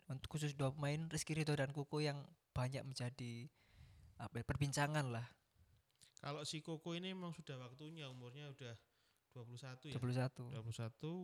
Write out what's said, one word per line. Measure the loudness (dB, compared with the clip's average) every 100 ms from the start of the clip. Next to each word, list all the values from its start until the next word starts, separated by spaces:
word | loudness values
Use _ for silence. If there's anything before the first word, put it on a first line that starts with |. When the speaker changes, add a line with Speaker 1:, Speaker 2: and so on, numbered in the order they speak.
| -4
Speaker 1:
untuk | -6 -2
khusus | 0 2
dua | 4 2 4
pemain, | 2 2 2
Rizky | 0 2
Ridho | 4 6 6
dan | 4
Kuku | 0 0 2
yang | 4 2 -4 -14 _
banyak | 2 2 2
menjadi, | -2 -2 -2 0 -4 -4 -8 -12 -20 -18 -18 -18 -16 -10
apa | -4 -2
ya, |
perbincangan | 0 4 4 6 6 6 4 2
lah. | -2 -8 _ -20 -20 -20 _ _ -20 -8
Speaker 2:
Kalau | -4 -2
si | -2 -4
Kuku | -4 -4 -2 -2
ini | -2 -2
memang | -4
sudah | -4 -6 -8
waktunya, | -8 -10 -10 -8 -8
umurnya | -8 -10 -10 -10
udah | -8 -8 -10 _ _ _ _ _
dua | -12 -10
puluh | -8
satu | -8 -8 -4
ya? | 0
Speaker 1:
Dua |
puluh | 2 4
satu. | 2 -2 -6
Speaker 2:
Dua | -4
puluh | -4 -2
satu | -4 -4 -4 -4